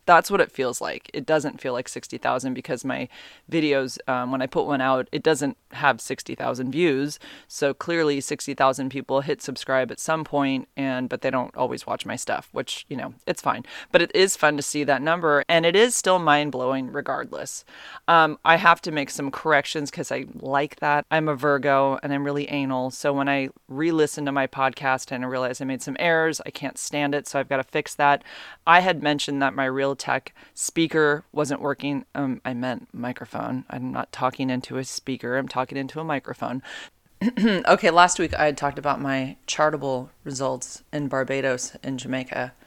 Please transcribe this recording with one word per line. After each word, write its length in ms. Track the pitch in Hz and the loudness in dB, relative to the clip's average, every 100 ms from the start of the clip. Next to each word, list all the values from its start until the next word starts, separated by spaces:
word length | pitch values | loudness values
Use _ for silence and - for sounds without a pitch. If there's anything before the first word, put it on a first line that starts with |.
| - | 6
That's 240 | 175 202 | 6 6
what 100 | 196 | 2
it 120 | - | 2
feels 280 | - 127 - | 0 -2 -2
like. 300 | - - - | -6 -8 -10
It 140 | - 131 | -8 0
doesn't 340 | 156 147 131 | 0 0 -6
feel 120 | 135 | -6
like 160 | 123 127 | -6 -6
sixty 300 | 127 - 123 | -10 -12 -4
thousand 360 | 123 127 131 | 0 0 -2
because 300 | 123 - 127 | -6 -6 -6
my 240 | 131 131 127 - - - - | -4 -6 -8 -12 -20 -20 -4
videos, 480 | 165 151 139 131 - - | 0 2 2 0 -6 -2
um, 220 | 127 123 | -2 -2
when 100 | 135 | -2
I 60 | 131 | -2
put 180 | 170 | -2
one 160 | 139 139 | 0 2
out, 280 | 131 160 160 | 2 2 0
it 140 | 151 | 0
doesn't 320 | 160 147 139 - _ | 2 2 0 -4 _
have 280 | - 143 117 | 0 2 2
sixty 360 | - 127 - 127 | -2 -8 -8 -6
thousand 340 | 123 127 127 | -4 -4 -4
views. 480 | 139 175 135 143 - - - - | 2 2 2 -2 -6 -18 -20 -14
So 260 | - 143 | -2 -2
clearly 460 | 135 - 170 151 139 | -2 -2 2 2 0
sixty 340 | - 147 - | -2 -6 -4
thousand 360 | 135 135 131 131 | 2 2 2 -2
people 320 | 131 - 135 | -6 -2 -2
hit 200 | 143 135 | 0 -4
subscribe 480 | - 131 - 131 127 | -6 -8 -2 0 0
at 80 | - | -4
some 240 | - 160 | -2 -2
point, 460 | 147 143 139 131 - - | -2 0 0 -2 -4 -6
and, 320 | 135 127 127 | -4 -2 -4
but 140 | 123 | -4
they 80 | 131 | -2
don't 240 | 131 123 - | -2 -4 -4
always 280 | 127 131 | -4 -4
watch 220 | - 110 - | -6 -6 -6
my 80 | |
stuff, 340 | 117 - - - | -8 -4 -6 -6
which, 340 | - - - - | -8 -8 -8 -10
you 80 | 147 | -10
know, 160 | 139 - - | -10 -10 -6
it's 160 | 170 | -4
fine. 220 | 151 110 - - - | -2 -4 -6 -16 2
But 120 | 180 | 4
it 120 | 170 | 4
is 220 | - 190 - | 4 4 4
fun 200 | 151 147 | 2 2
to 60 | |
see 220 | - 151 | -2 -2
that 180 | 143 131 | 0 2
number, 420 | 151 170 165 143 - | 2 2 4 2 4
and 180 | 165 165 | 4 6
it 80 | |
is 220 | 185 240 - | 6 6 4
still 240 | 190 185 | 2 4
mind-blowing 720 | 160 147 147 127 127 135 127 | 4 4 2 -2 -2 -2 -4
regardless. 720 | 143 135 135 - - - - - - - - - | -6 -4 -4 -6 -10 -10 -12 -16 -20 -18 -6 4
Um, 320 | 165 156 151 | 6 6 4
I 120 | - 165 | 4 6
have 240 | 170 170 | 6 4
to 100 | 175 | 2
make 180 | 156 139 | -4 -4
some 220 | - 139 | -4 -6
corrections 580 | - 160 143 - 160 143 | -4 2 2 2 -4 -6
'cause 220 | - 143 | -6 -6
I 140 | 131 127 | -6 -8
like 420 | - 135 139 147 - | -10 -2 0 -2 -2
that. 280 | 151 147 - | 0 0 2
I'm 180 | 160 156 | 0 2
a 60 | |
Virgo, 640 | 139 147 143 143 139 135 135 | 0 2 2 4 4 4 0
and 80 | 143 | -2
I'm 120 | 139 | -2
really 240 | 143 143 143 | -2 -2 -2
anal. 420 | 143 135 131 131 | -2 -2 -2 -4
So 200 | - 147 | -2 0
when 160 | 139 139 | 0 2
I 200 | 139 135 - - | 0 -2 -8 -12
re-listen 580 | 135 165 160 147 - 143 | -4 0 2 2 0 -2
to 60 | |
my 140 | 139 131 | 0 -2
podcast 640 | - 135 - 139 131 - | 0 -2 0 -2 -2 -4
and 140 | 127 | -8
I 20 | 127 | -4
realize 340 | 131 127 127 | -2 -2 -4
I 40 | |
made 180 | 135 127 | -6 -6
some 140 | - 135 | -6 -2
errors, 420 | 170 165 160 147 - | 2 2 2 -2 -8
I 40 | |
can't 280 | - 139 - | -8 -8 -8
stand 380 | - 147 143 143 | -6 -2 0 -2
it, 100 | 139 | -2
so 140 | 143 | -4
I've 80 | 131 | -2
gotta 160 | 135 | -2
fix 320 | - 156 - - | -2 -4 -4 2
that. 260 | 143 143 - - - - | 2 2 -2 -18 -18 -2
I 160 | - 175 | 6 6
had 220 | 185 165 151 | 6 2 0
mentioned 320 | 147 - 139 | 0 0 0
that 140 | 135 | 0
my 100 | 135 131 | 0 -2
Realtek 640 | 135 139 135 - 131 - _ - | 0 -2 -2 -2 -2 -4 _ -18
speaker 720 | - - - 165 160 147 147 - | -10 -4 0 2 4 4 2 -2
wasn't 300 | 147 143 139 | -4 -2 -2
working. 420 | 143 139 139 139 - | -4 -4 -4 -4 -6
Um, 280 | 139 135 120 | -4 -4 -4
I 80 | - | -6
meant 360 | 123 127 120 - | -4 -4 -6 -10
microphone. 720 | - 120 123 120 120 117 127 - | -8 -8 -8 -10 -8 -6 -6 -8
I'm 200 | 127 127 | -8 -8
not 220 | 127 - | -6 -8
talking 380 | - 127 - 131 | -2 -2 0 -2
into 260 | 127 - 127 | -2 -4 -8
a 80 | |
speaker. 540 | 131 - - 127 117 131 | -8 -10 -8 -6 -4 -4
I'm 100 | 127 | -4
talking 300 | 127 127 139 | -4 -4 -6
into 200 | 135 147 | -8 -8
a 60 | |
microphone. 580 | 160 135 - 123 120 127 - - - _ _ - | -6 -6 -6 -8 -6 -8 -10 -16 -18 _ _ -4
<clears throat> 200 | 214 240 220 185 - | -2 2 2 4 4
Okay, 160 | 180 180 | 4 6
last 280 | 165 175 - | 6 6 4
week 160 | 160 | -2
I 100 | - | 2
had 140 | 151 139 | 2 2
talked 200 | 143 143 | -4 -2
about 220 | 143 139 | -2 -2
my 360 | 139 135 131 - - | 0 -2 -4 -8 -6
chartable 640 | - 151 143 139 127 131 _ | 0 2 2 -2 -4 -6 _
results 580 | 156 131 131 127 - - _ | -10 -4 -4 -4 -8 -16 _
in 160 | 147 139 | -6 -2
Barbados 640 | 135 127 135 135 123 - - | -2 0 0 0 -2 -6 -10
and 160 | - 131 | -8 -8
Jamaica, 540 | 123 131 127 - 127 - | -4 -6 -4 -6 -8 -10